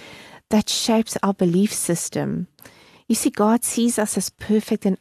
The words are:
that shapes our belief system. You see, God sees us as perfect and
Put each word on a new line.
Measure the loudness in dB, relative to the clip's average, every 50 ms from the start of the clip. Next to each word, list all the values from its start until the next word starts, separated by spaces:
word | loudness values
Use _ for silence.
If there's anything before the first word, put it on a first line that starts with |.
| -20 -20 -20 -20 -20 -20 -20 -20 _ 0
that | 0 0 0 0
shapes | -2 -4 0 0 2 2 0 0 -4 -4 -2
our | -2 0
belief | 2 2 2 4 4 2 2 0
system. | -2 -2 -2 -2 -2 -4 -6 -6 -4 -4 -4 -4 -4 -6 -8 _ _ -20 -20 -20 _ -20 -20 -20 -10 _ -2
You | -2
see, | 0 0 0
God | 0 2 2 4 2 2 0
sees | -2 -2 0 0 0 2 0
us | -2 -2 -2 -4
as | -4 -6
perfect | -8 -8 -4 0 0 0 0 0 -2 -2 0
and | 0 -2 -2